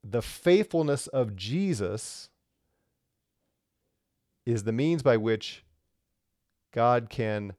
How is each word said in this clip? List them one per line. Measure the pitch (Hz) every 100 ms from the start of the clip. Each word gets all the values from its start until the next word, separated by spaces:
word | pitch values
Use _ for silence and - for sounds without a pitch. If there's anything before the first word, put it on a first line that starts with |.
The | 107 117
faithfulness | - - 175 185 208 165 151 143 -
of | 135 113 98
Jesus | 98 151 196 123 92 107 - - - _ _ _ _ _ _ _ _ _ _ _ _ _ _ _ _ _ _ _ _ _ -
is | 117
the | 104
means | 113 151 170
by | 131 113
which | 110 110 - - _ _ _ _ _ _ _ _ _ _ _
God | - 117 123 113
can | - 110 107 101